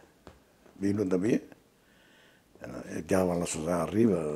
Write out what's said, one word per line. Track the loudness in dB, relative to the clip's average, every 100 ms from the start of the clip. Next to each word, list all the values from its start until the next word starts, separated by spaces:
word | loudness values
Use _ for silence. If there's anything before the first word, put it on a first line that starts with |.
| -20 _ -20 -20 _ _ -20 -6
Vino | -2 0 0
también. | 0 0 -2 -4 -20 _ _ _ _ _ -20 -20 _ _ -20 -16 -14 -10 -8
Estaban | 0 2 2 0
la | -2
sociedad | -4 -2 0
arriba, | 0 4 4 4 0